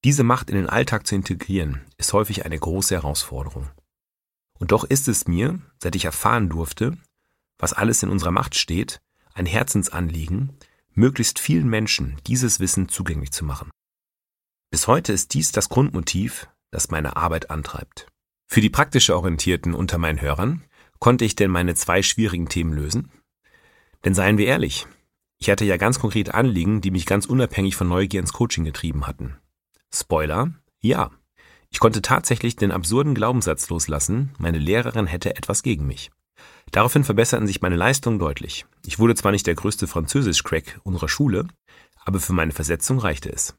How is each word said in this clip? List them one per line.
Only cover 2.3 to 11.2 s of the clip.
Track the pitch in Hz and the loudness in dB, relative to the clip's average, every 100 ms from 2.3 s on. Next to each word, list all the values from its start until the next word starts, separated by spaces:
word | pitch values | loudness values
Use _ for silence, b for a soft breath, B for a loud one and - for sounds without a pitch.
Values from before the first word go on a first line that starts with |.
| 98 - | -4 -6
eine | 78 | -4
große | 82 90 95 90 | -2 -2 0 0
Herausforderung. | 71 73 - 64 69 65 69 - _ _ _ _ _ _ _ _ | -2 -4 -4 -8 -8 -8 -12 -14 _ _ _ _ _ _ _ _
Und | 92 | 2
doch | 107 | 2
ist | - 135 135 | 2 0 0
es | 104 - | -2 0
mir, | 87 123 180 - _ | 0 0 -4 -10 _
seit | 90 90 | -4 -2
ich | 85 | -4
erfahren | - 107 117 95 | 0 2 2 0
durfte, | 80 80 - 113 170 _ _ _ _ _ _ | -2 -6 -2 -2 -2 _ _ _ _ _ _
was | - | -4
alles | - 104 113 | 0 2 2
in | 92 | 0
unserer | 95 85 | 0 2
Macht | 87 135 - | 2 0 -4
steht, | - 82 - - _ _ _ | -2 -2 -4 -8 _ _ _
ein | - 87 | -6 0
Herzensanliegen, | 104 - 107 90 82 87 80 80 92 135 - b b b | 0 0 0 -2 -4 -4 -4 -4 -4 -4 -8 b b b
möglichst | - 120 135 | 2 4 4